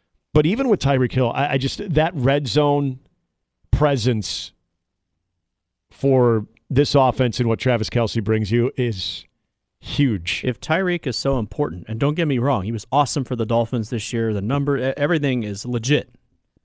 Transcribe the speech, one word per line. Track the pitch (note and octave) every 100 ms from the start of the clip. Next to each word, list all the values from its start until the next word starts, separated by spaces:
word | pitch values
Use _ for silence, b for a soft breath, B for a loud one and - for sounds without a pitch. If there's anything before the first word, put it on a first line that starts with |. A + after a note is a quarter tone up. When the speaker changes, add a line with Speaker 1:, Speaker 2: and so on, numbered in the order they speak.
| _ _ _
Speaker 1:
But | D3+ D3+
even | A3+ C4+
with | G#3+
Tyreek | C#3 C3+ B2
Hill, | C3 A#2+ -
I, | D3
I | C#3
just, | C3 - G#3+
that | D3+ D#3+ F3+
red | B2 D3 C3+
zone | B2 D3 C#3+ C#3+ C3 _ _ _ _ _ _ _
presence | - D3+ C#3 A2+ A2+ G2+ - - _ _ _ _ _ _ _ _ _ _ _ _ _ _
for | - C#3 C3 B2 A2+ - _ -
this | B2+ C#3+ C#3+
offense | C3 B2 B2+ G#2+
and | A#2
what | A2+
Travis | C3 A#2 G#2+
Kelce | A#2+ A2+ A#2
brings | G#2 A2 G2
you | A#2 A#2 -
is | A#2+ F#2+ - - - _ _ _ _ _
huge. | - - C#3+ G2+ E2 -
Speaker 2:
If | - A#2+
Tyreek | - E3 F#3 F3 C#3
is | A#2
so | C#3 C3
important, | G#2+ - D3 F2 -
and | A2
don't | C#3 D#3
get | D#3+
me | B2+
wrong, | C3 A#2
he | F#2+
was | A#2 -
awesome | C#3 C#3 D3
for | B2+ A#2+
the | A2
Dolphins | A#2 A#2 B2 G#2+
this | A#2 -
year, | A#2 A2+
the | G#2
number, | G2+ C#3+ C#3+ C#3
e-, | C3 C3+
everything | D3 E3 C#3 B2+
is | G#2+ G2+ B2
legit, | A#2+ A#2 C#3+ - _ _ _ _ _